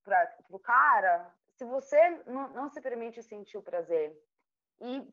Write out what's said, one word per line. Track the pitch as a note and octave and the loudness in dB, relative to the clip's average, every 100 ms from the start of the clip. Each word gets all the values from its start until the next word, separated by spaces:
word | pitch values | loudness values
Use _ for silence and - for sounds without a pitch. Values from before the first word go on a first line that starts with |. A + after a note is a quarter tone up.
pra, | - F#3 E3+ - _ | 0 2 2 -4 _
pro | F#3+ | -10
cara | - B3 D4 A3+ F#3+ F3 F#3+ _ _ - | 2 4 6 4 4 0 -2 _ _ -14
se | A#3+ | -6
você | C4 C4 D4 E4+ E4 - | -6 2 4 4 2 -10
não, | B3+ C4+ | -10 -8
não | B3 C#4+ | -10 -12
se | D4 | -10
permite | B3+ A#3 A#3 A#3 | -10 -8 -10 -14
sentir | A3 G#3 G3+ - | -18 -18 -16 -16
o | |
prazer." | D3+ E3+ E3+ E3 D3+ D#3 _ _ _ _ _ - | -8 -6 -2 -2 -2 -8 _ _ _ _ _ -16
E | A#3+ C4+ - | -10 -10 -10